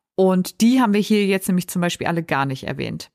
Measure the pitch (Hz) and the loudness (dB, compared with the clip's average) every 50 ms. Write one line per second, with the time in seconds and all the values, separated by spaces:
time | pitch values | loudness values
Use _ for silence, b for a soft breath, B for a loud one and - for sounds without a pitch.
0 | _ _ _ - 190 185 185 185 185 - - - 220 233 262 262 247 208 202 208 | _ _ _ 0 2 2 2 2 0 -2 -2 2 2 4 4 4 2 2 2 2
1 | 196 - 214 208 202 190 190 190 - - 180 180 175 - - 185 175 175 - - | 2 2 2 2 2 2 0 0 0 0 -2 -2 -2 -4 -4 -2 -2 -2 -2 -4
2 | - - 170 170 165 - 151 135 139 139 131 - - - - 143 127 110 160 156 | -4 -4 -2 -4 -2 -2 -2 -2 -2 -2 -4 -6 -8 -8 -8 -6 -8 -8 -8 -10
3 | - - _ | -12 -14 _